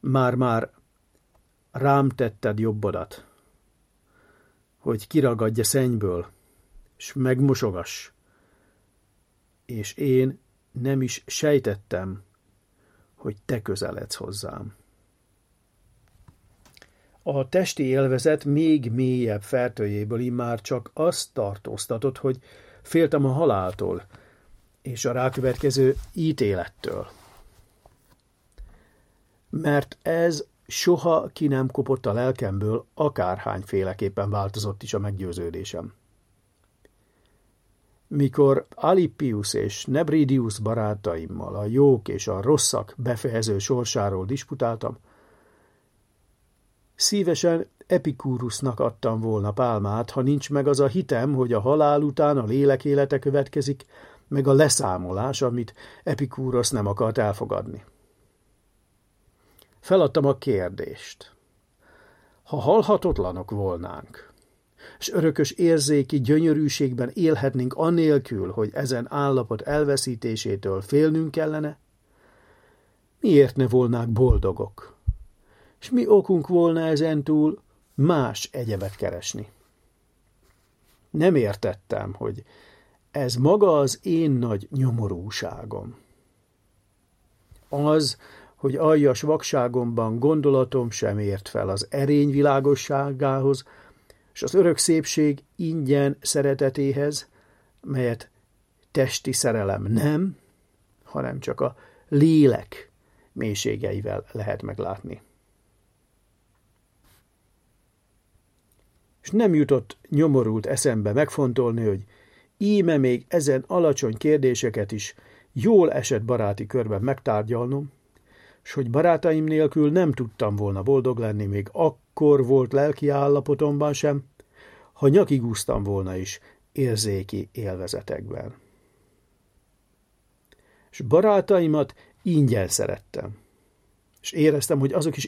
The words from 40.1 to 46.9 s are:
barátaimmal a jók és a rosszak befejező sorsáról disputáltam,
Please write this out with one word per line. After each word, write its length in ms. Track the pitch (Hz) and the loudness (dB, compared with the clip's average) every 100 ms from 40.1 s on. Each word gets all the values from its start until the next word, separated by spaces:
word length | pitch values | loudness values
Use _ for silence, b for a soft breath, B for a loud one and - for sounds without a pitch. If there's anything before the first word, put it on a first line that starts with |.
| 156 139 135 117 107 | 2 2 2 0 -4
barátaimmal 960 | 110 113 107 104 104 82 80 90 90 95 | -4 -2 -2 -4 -4 -6 -8 -10 -10 -8
a 80 | |
jók 440 | 104 120 143 123 - | -2 4 6 4 0
és 200 | 92 - | -6 -4
a 140 | 95 | -4
rosszak 520 | 107 147 - 113 104 - | 0 2 2 -2 -6 -8
befejező 600 | 120 117 131 113 110 101 | -4 -4 -2 -2 -2 -2
sorsáról 640 | 98 127 117 120 101 95 | -2 -2 -2 -2 -2 -4
disputáltam, 760 | 95 135 - 131 120 113 - - b b b b b b b b b b _ _ _ _ _ _ _ _ _ | -4 -6 -8 -4 -4 -4 -8 -12 b b b b b b b b b b _ _ _ _ _ _ _ _ _